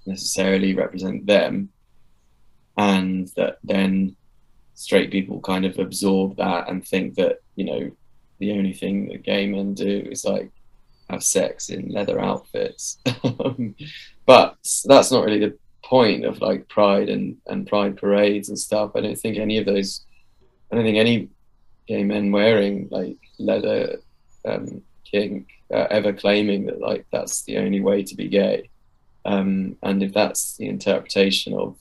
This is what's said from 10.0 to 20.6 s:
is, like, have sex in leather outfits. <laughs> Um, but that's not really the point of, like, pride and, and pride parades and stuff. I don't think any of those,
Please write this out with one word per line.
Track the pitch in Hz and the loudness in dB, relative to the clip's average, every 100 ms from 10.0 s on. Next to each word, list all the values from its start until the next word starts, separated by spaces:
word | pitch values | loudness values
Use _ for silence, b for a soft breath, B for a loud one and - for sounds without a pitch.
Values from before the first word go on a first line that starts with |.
| - | -6
is, | - | -6
like, | 101 98 - - - - _ _ - | -4 -4 -6 -14 -20 -20 _ _ -10
have | - | -4
sex | - 95 - - - | 0 0 0 -4 -10
in | - - | -10 -6
leather | 101 101 - | -4 -2 -2
outfits. | - - - - - - - - | -2 -2 -6 -6 -6 -6 -12 -6
<laughs> | 127 117 | -4 -2
Um, | 131 117 139 131 113 - 151 B B B - | -4 -2 -4 -4 -6 -8 -16 B B B 8
but | 120 - - - - | 10 8 0 -6 -4
that's | - 135 - | 6 8 8
not | 120 | 2
really | 95 104 | 2 2
the | 104 - - _ | 0 -4 -16 _
point | - 131 110 73 | 0 4 4 2
of, | 57 - | -2 -2
like, | - 101 - | -2 -2 -2
pride | - 104 101 101 | 2 4 4 2
and, | 101 98 - - | -2 -4 -8 -10
and | 98 98 | -8 -2
pride | 104 98 98 | 0 0 -2
parades | 101 101 104 104 101 | 0 4 4 2 -4
and | 104 | -8
stuff. | - 107 104 110 | -4 -2 -2 -2
I | |
don't | 110 110 | -4 -4
think | 113 104 | -4 -4
any | 110 110 | -2 0
of | 101 | 0
those, | 98 98 - - - _ _ _ _ | 0 -2 -6 -14 -20 _ _ _ _